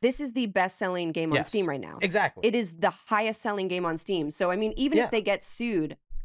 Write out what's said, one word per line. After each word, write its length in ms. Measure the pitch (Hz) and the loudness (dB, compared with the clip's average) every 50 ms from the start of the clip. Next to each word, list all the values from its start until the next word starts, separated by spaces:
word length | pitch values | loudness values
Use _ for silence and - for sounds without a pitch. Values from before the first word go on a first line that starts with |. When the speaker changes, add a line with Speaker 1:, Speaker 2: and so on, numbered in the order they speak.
Speaker 1:
this 180 | 214 254 254 - | 2 2 2 0
is 140 | 294 254 226 | -2 -4 -2
the 140 | 262 240 202 | -2 -2 0
best-selling 640 | 185 196 185 190 - - 208 185 180 175 175 165 | 2 0 0 0 0 -2 -2 -2 -2 -2 -2 -2
game 200 | 151 165 165 160 | -2 0 0 2
on 40 | 151 | 2
Speaker 2:
Yes. 140 | 131 - - | 0 0 0
Speaker 1:
Steam 180 | - 208 185 160 | 0 0 0 0
right 120 | 143 131 | -2 -4
now. 180 | 95 78 78 - | -6 -10 -6 -4
Speaker 2:
Exactly. 460 | 208 185 170 208 185 147 - 226 226 233 | -4 0 2 2 0 0 0 0 0 2
Speaker 1:
It 80 | 214 | 2
is 200 | 240 220 170 165 | 2 0 -2 -2
the 140 | 165 202 185 | 0 0 0
highest-selling 760 | - - - - 220 208 226 220 214 - - 226 208 202 190 185 | 0 0 -4 0 0 2 2 0 0 -2 -2 -2 -2 0 0 0
game 180 | 180 180 175 | 0 0 0
on 120 | 170 165 160 | 0 -2 -2
Steam. 340 | - - 196 170 151 147 | -2 -2 0 0 0 -2
So, 180 | - - 190 175 | 0 0 0 2
I 60 | 180 | 2
mean, 180 | 202 220 220 214 - | 2 0 -2 0 0
even 200 | 262 285 311 214 | 0 2 4 4
Speaker 2:
Yeah. 60 | 247 | 2
Speaker 1:
if 60 | - | 2
they 100 | 240 220 | 0 0
get 220 | 190 202 196 - - | 2 2 0 0 -2
sued, 540 | - - - 240 233 214 170 156 147 - - _ _ - - | -4 -4 -4 -2 -2 0 0 -2 -2 -6 -12 _ _ -6 -4